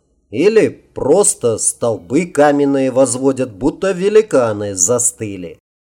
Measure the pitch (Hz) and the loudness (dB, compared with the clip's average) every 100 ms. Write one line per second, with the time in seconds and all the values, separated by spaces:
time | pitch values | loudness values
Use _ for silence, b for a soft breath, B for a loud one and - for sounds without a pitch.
0 | _ _ _ 107 185 220 139 - _ - | _ _ _ 0 2 4 2 -2 _ -8
1 | 123 170 196 - 117 107 - - 120 104 | 0 2 2 0 -2 -2 -4 -4 -4 -4
2 | 87 131 175 143 147 143 143 139 135 123 | -2 -2 -2 2 2 4 2 0 0 2
3 | 135 - 135 131 131 95 131 - 190 185 | 0 2 -2 -2 -6 -4 -4 -2 -4 -2
4 | 190 214 220 135 117 104 104 95 95 123 | 2 2 2 0 0 -2 -6 -4 -2 0
5 | - - 110 98 85 78 _ _ _ | -2 -6 -10 -10 -14 -18 _ _ _